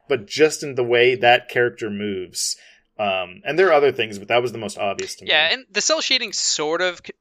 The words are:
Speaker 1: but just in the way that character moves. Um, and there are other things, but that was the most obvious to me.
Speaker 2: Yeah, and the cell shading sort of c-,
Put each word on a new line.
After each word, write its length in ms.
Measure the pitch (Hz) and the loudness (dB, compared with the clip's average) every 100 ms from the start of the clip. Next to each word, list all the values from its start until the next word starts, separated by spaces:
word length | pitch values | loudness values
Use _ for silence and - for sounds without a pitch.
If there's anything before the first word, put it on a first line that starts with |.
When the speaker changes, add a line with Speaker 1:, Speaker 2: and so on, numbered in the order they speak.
| - | -4
Speaker 1:
but 160 | 131 101 | -4 -2
just 380 | - 156 - | 4 4 4
in 100 | 151 | -4
the 100 | 127 | -2
way 300 | 120 120 127 120 | 0 2 2 2
that 340 | 120 123 - | 4 4 2
character 420 | 127 120 120 110 | 0 0 -2 -8
moves. 680 | 101 104 95 87 - - - - _ _ - | -6 -6 -6 -8 -8 -8 -8 -14 _ _ -4
Um, 440 | 101 95 90 92 | -2 -2 -6 -8
and 160 | 143 151 | -4 2
there 80 | 185 | 4
are 60 | |
other 180 | 151 143 | 6 4
things, 280 | 107 110 101 | 2 -4 -6
but 100 | 104 | 0
that 120 | 117 | 0
was 120 | 120 | 2
the 40 | 113 | -4
most 200 | 104 - | -8 -4
obvious 380 | 101 95 95 - | -4 -4 -8 -8
to 100 | 95 | 0
me. 40 | |
Speaker 2:
Yeah, 200 | 160 160 | 2 2
and 140 | 247 262 | -2 -4
the 120 | 202 | -4
cell 180 | - 311 | -2 -2
shading 320 | - 262 233 | 0 -2 -2
sort 500 | - - - 151 170 | -4 -2 -2 -2 0
of 200 | 180 170 - | -2 -4 -12
c-, 60 | - | -18